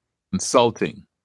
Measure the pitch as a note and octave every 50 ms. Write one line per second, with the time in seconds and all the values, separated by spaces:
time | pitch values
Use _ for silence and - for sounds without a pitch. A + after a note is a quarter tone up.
0 | _ _ _ _ _ - F#2+ F#2 - - - B2+ A#2+ A#2 - - G2 D#2 - -
1 | - _ _ _ _